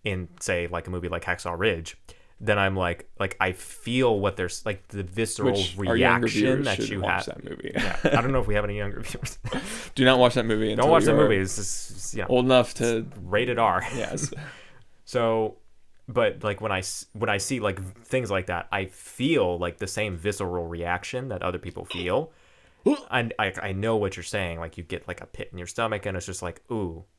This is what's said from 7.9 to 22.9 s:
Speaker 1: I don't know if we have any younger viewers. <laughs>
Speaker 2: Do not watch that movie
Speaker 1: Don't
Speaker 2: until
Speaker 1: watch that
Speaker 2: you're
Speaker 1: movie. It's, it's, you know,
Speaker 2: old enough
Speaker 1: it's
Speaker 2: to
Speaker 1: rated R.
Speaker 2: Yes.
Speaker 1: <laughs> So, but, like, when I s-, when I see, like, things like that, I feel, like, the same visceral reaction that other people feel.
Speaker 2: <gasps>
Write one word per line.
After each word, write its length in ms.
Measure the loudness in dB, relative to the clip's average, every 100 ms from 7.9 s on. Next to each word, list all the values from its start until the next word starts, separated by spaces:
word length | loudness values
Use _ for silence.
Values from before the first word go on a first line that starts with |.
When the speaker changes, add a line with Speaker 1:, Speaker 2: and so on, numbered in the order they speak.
| 2
Speaker 1:
I 180 | 4 4
don't 120 | 4
know 80 | 2
if 80 | 2
we 60 | 2
have 80 |
any 120 | 0 -2
younger 200 | -4 -6
viewers. 380 | -8 -8 -8 -8 -6 -6 -6
<laughs> 280 | -10 -8
Speaker 2:
Do 100 | 4
not 140 | 6 8
watch 160 | 8
that 120 | 6 2
movie 200 | 2 2
Speaker 1:
Don't 80 | 4
Speaker 2:
until 100 | 6
Speaker 1:
watch 140 | 6
that 80 | 6
Speaker 2:
you're 80 | 6
Speaker 1:
movie. 140 | 6 4
It's, 200 | 2 -2
it's, 580 | -4 -4 -6 -10 -8 -6
you 60 |
know, 40 | 2
Speaker 2:
old 160 | 4 6
enough 240 | 6 6
Speaker 1:
it's 80 | 0
Speaker 2:
to 260 | 0 0 -4 -10
Speaker 1:
rated 380 | 0 0 2 4
R. 240 | 4 4 0
Speaker 2:
Yes. 400 | -4 -4 -4 -6 -8
Speaker 1:
<laughs> 60 | -12 -16 -20 -20 -20 -20
So, 540 | -4 0 2 2 0 -4 -20 -20 -20 -20 -2
but, 340 | 2 2 2
like, 160 | -4 -2
when 120 | -2
I 60 | -2
s-, 280 | -2 -8 -12
when 160 | -4 0
I 80 | 0
see, 220 | 0 0
like, 220 | 0 -2 -8 -12
things 260 | -2 -2 0
like 160 | -2 0
that, 220 | -4 -2
I 140 | -4 -4
feel, 720 | -10 -18 -2 2 4 4 2
like, 200 | -2 -4
the 80 | -6
same 280 | -4 -4 -2
visceral 500 | -4 -2 -2 -2 -4
reaction 640 | -4 -2 -2 -4 -8 -6
that 140 | -4
other 160 | -4 -4
people 260 | -8 -12
feel. 480 | -10 -6 0 0 0 _ _ _ _ _
Speaker 2:
<gasps> 260 | 0